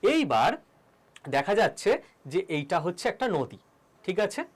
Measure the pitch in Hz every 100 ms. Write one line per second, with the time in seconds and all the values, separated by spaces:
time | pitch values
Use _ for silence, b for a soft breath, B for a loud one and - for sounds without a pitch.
0 | 202 320 226 113 135 285 _ _ _ _
1 | _ - - 135 139 208 226 - - 254
2 | B B 139 151 190 156 143 170 160 175
3 | 240 - 254 170 131 101 _ _ _ _
4 | - 190 208 240 339